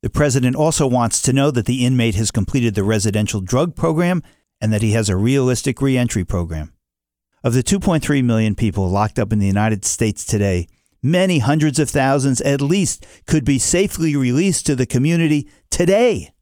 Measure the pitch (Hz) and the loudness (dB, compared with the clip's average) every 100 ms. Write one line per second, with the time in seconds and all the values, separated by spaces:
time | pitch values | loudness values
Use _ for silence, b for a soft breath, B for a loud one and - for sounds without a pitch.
0 | - - 151 131 127 135 156 160 139 123 | -4 0 2 2 0 0 0 2 0 2
1 | 117 - - 135 139 123 107 127 123 127 | 0 -2 0 2 2 0 -2 -2 0 2
2 | 117 98 110 - 95 139 117 104 98 110 | 0 0 -2 -2 -2 0 0 0 0 0
3 | 104 104 104 107 92 120 170 - 165 160 | 0 -2 -2 -4 -2 -2 -2 -2 -2 0
4 | 175 175 b b b _ 110 107 113 110 | 0 -2 b b b _ -2 0 0 0
5 | 107 92 110 135 127 123 - 127 135 127 | 0 0 2 2 2 0 -2 -2 0 0
6 | 123 - 90 95 85 80 78 _ _ _ | 0 -2 -4 -4 -4 -6 -10 _ _ _
7 | _ _ _ _ 127 120 123 196 185 165 | _ _ _ _ -2 0 0 0 2 0
8 | - 143 127 110 110 101 113 95 95 98 | 0 0 2 2 0 0 -2 0 0 0
9 | 107 - 104 110 98 98 110 107 - - | 0 -2 -2 0 2 2 2 0 -4 -2
10 | 113 101 - 110 101 90 87 _ _ _ | -2 -2 -4 0 0 0 -4 _ _ _
11 | 127 180 190 170 107 156 151 135 143 143 | -2 2 2 2 2 2 2 0 0 2
12 | 135 139 135 127 143 139 139 190 185 - | 2 2 0 0 0 0 0 0 0 -4
13 | B B - 156 123 135 - 175 196 - | B B -2 0 2 0 0 0 0 0
14 | 160 143 127 123 196 180 - 135 127 123 | -2 0 0 2 0 0 -2 -2 0 0
15 | 143 170 165 147 147 b b - 175 196 | 2 2 2 0 -2 b b -2 2 4
16 | 247 170 73 _ | 2 0 -6 _